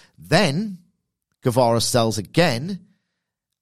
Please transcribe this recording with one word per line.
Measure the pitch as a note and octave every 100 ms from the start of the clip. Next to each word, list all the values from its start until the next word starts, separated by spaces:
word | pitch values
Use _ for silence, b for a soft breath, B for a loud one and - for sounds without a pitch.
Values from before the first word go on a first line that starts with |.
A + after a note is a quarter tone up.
| B _
Then | D#3+ G3+ F3+ D3 G#3+ F3+ _ _ _ _ _ _
Guevara | C3 A#2 A#2+ A#2
sells | - A#2+ A2+ G#2+
again, | F2+ - E3+ A#2 E3 F#3+ - _ _ _ _ _ _ _